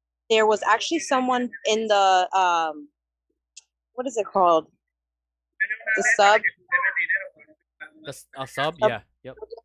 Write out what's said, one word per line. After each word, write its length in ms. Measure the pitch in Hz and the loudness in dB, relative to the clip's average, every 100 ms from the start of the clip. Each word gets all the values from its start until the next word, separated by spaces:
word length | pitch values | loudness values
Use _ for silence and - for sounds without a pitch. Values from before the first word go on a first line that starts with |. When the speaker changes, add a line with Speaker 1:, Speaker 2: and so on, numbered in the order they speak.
| _ _ _ | _ _ _
Speaker 1:
there 160 | 226 220 | 2 4
was 160 | 208 | 2
actually 360 | - 220 - 330 | 2 0 0 -4
someone 500 | - 262 254 247 247 - - | -2 -2 0 -2 -2 -6 -2
in 220 | 214 220 | -2 2
the, 420 | 202 190 185 185 190 | 2 4 4 2 0
um, 500 | 185 170 160 151 147 _ _ _ _ _ _ - _ _ _ | 2 0 -2 -6 -16 _ _ _ _ _ _ -20 _ _ _
what 120 | - 254 | -10 -6
is 120 | 226 | -4
it 80 | 196 | -4
called? 400 | 196 180 160 156 _ _ _ _ _ _ _ _ _ - 220 - 214 | 2 4 2 0 _ _ _ _ _ _ _ _ _ -6 -6 -4 -2
The 60 | 208 220 | 0 4
sub? 260 | 202 214 - - _ - - - - 587 571 - _ 311 _ _ - 294 | 4 4 0 -8 _ -4 -2 -4 -4 -6 -6 -16 _ _ _ _ -20 _
Speaker 2:
The 60 | - | -16
s-, 180 | 139 - 135 | -16 -18 -14
a 80 | 135 | -12
sub? 300 | - 147 170 | -6 -6 -2
Speaker 1:
Sub- 100 | 214 | -2
Speaker 2:
Yeah. 100 | 110 - _ | -2 -8 _
Yep. 120 | 127 127 - - | -20 -18 -18 -18